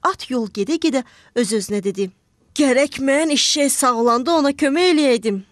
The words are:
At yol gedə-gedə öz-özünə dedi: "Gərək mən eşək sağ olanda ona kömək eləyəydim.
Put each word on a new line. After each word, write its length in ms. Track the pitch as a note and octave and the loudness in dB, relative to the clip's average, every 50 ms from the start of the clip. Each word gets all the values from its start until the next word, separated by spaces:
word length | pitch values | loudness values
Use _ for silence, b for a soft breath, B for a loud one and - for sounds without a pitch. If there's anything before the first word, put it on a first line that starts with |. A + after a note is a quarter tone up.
| - | -2
At 260 | E4 F#4+ - - - | -4 -4 -4 -8 -6
yol 180 | B3+ B3 A3 | -4 -4 -4
gedə-gedə 560 | G3+ _ G#3 G3 G3 D#4+ D#4+ - D#4+ C4 C4+ A#3+ b b b b b b | -6 _ -6 -4 -4 -4 -2 0 0 0 -2 -4 b b b b b b
öz-özünə 480 | A#3+ A#3+ F#3 A3 G#3+ F#3 - G#3 G#3 F#3 | -2 -2 0 -2 -4 -4 -4 -6 -4 -4
dedi: 280 | G3+ F#3+ F#3+ G3+ F#3 _ _ _ _ _ _ _ _ _ | -4 -4 -4 -6 -6 _ _ _ _ _ _ _ _ _
"Gərək 380 | - D4+ C4+ B3 C4 C#4+ - - B3 | 0 2 2 4 2 2 0 -2 -4
mən 280 | C4+ C4+ C4+ D4 D#4+ D#4+ D4 | -2 0 0 2 2 0 0
eşək 320 | C4 - - - D4+ C#4+ C#4 | 0 0 0 0 0 0 0
sağ 240 | C#4 - C#4+ B3+ B3 | 2 2 0 0 2
olanda 380 | A3+ A#3 A#3+ A#3 A#3+ B3+ C#4 | 2 2 2 2 2 0 0
ona 200 | E4+ D#4+ C#4+ C#4 | 0 2 2 0
kömək 420 | C#4 - D4 C#4 C4+ E4 F4+ F#4 F4 | 0 0 0 0 2 2 2 2 4
eləyəydim. 460 | D4+ D4 C4+ A#3+ A#3 - A3 G3+ G3 G3 _ | 4 4 2 2 2 0 -2 -4 -4 -8 _